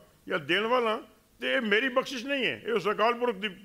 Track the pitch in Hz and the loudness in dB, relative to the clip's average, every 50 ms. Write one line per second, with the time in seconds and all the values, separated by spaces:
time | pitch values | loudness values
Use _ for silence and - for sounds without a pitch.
0 | - - _ _ _ - 185 180 147 135 170 196 214 226 247 254 240 220 214 247 | -14 -20 _ _ _ -4 -4 -4 0 0 0 2 2 2 2 2 2 2 0 -2
1 | 320 - - _ _ _ _ _ 247 254 254 269 233 214 202 214 262 262 247 262 | -6 -12 -20 _ _ _ _ _ -4 0 0 0 2 2 2 2 2 2 0 0
2 | 220 - 277 247 214 277 285 277 233 175 123 104 - - 233 208 160 196 214 - | -2 -2 -6 -8 -6 -4 -2 0 0 0 -2 -2 -4 -2 -2 0 0 0 0 2
3 | 214 233 240 233 247 247 214 185 202 214 180 160 - | 2 2 2 2 0 -2 -2 -2 -6 -8 -8 -10 -14